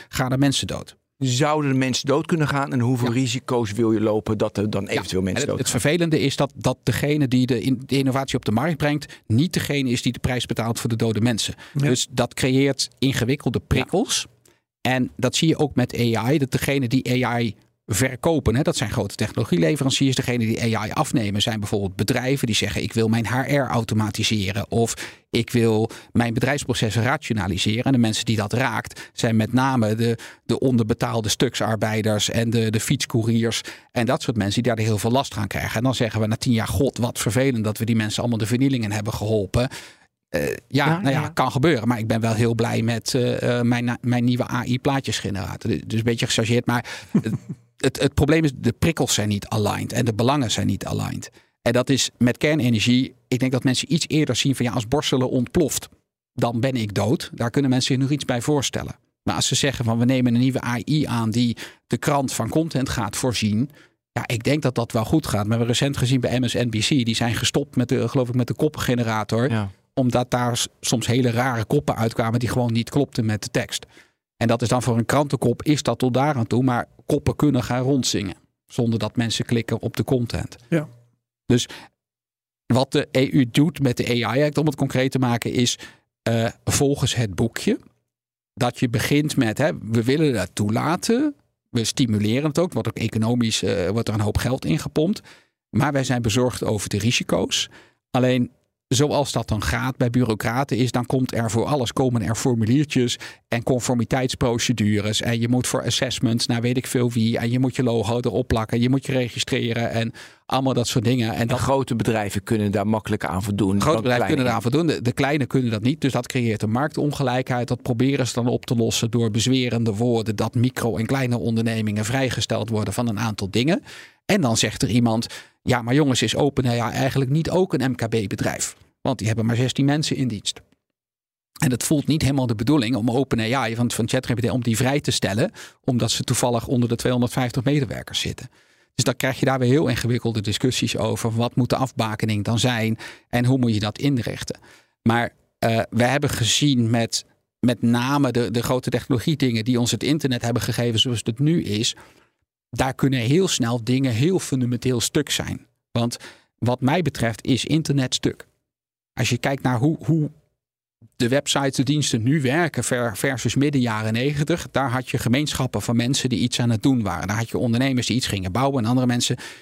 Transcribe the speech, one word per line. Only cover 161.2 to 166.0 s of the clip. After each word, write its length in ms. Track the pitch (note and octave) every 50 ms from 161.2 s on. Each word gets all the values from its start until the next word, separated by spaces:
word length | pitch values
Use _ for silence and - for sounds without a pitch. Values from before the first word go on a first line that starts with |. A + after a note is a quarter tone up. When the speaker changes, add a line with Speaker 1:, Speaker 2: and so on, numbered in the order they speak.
| B2
Speaker 1:
websites, 480 | A2+ C3 C#3+ - - - C#3+ C#3 C#3 -
de 80 | - C3
diensten 400 | B2 D3+ D3+ C#3 - - A#2 G#2+
nu 180 | B2+ D3 E3
werken 420 | C3 A#2+ C3+ E3+ F3 D3+ - B2+ A2+
ver-, 340 | - C3 A#2+ A#2+ A#2 -
versus 380 | - - C#3 C3+ A2+ - B2+ -
midden 260 | C3 C#3 D3+ C#3+ C3
jaren 320 | A#2+ A#2 G#2+ G#2+ A2 A2 A2
negentig, 540 | A#2 B2+ D3 D3+ C#3+ D3+ C#3+ E3+ E3 - -
daar 180 | - B2+ C3+ B2+
had 180 | A#2+ C3 B2+ -
je 80 | -
gemeenschappen 640 | B2 - A#2 A#2+ C#3 D3+ C#3+ - - C3 B2 - G#2
van 140 | - - A#2
mensen 340 | A#2